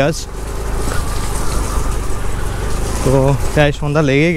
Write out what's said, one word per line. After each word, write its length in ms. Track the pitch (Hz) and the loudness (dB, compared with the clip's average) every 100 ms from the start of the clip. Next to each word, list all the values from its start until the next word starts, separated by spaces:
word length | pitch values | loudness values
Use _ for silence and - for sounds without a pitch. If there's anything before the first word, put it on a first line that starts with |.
| 139 | 2
আজ। 80 | 160 - - - - - - - - - - - - - - - - - - - - - - - - - - - - | 0 -8 -10 -8 -6 -4 -2 0 0 -2 -2 -2 -2 0 0 0 0 0 0 0 0 0 0 -2 -2 -2 -2 -2 0
তো 80 | 131 135 131 131 - | 2 4 4 2 2
প্রায় 180 | - 147 147 | 2 2 2
সন্ধ্যা 240 | 147 147 147 | 0 2 2
লেগেই 240 | 135 165 | 4 2